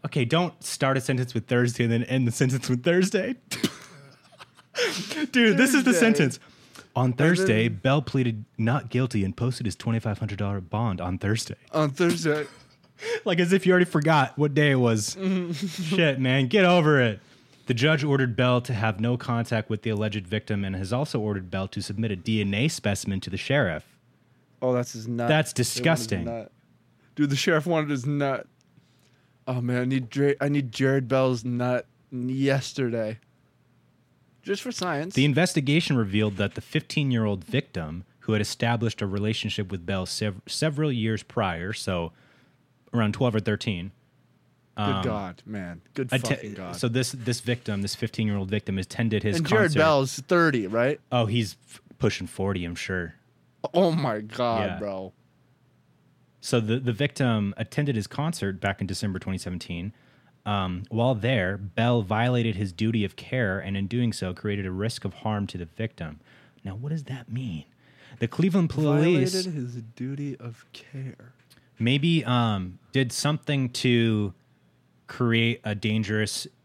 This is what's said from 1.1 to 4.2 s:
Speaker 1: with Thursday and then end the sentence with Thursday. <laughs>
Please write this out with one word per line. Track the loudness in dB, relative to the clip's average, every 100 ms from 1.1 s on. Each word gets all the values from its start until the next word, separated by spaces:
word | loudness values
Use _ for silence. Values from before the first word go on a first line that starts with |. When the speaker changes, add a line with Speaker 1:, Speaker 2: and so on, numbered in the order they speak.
| -2 0
Speaker 1:
with | -4 0
Thursday | 2 2 2
and | 2
then | 2 0
end | 0 0
the |
sentence | 2 2 2 0
with | 0 2
Thursday. | 4 4 0 -2 -6
<laughs> | _ -4 -4 -6 -20 -20 -20 -20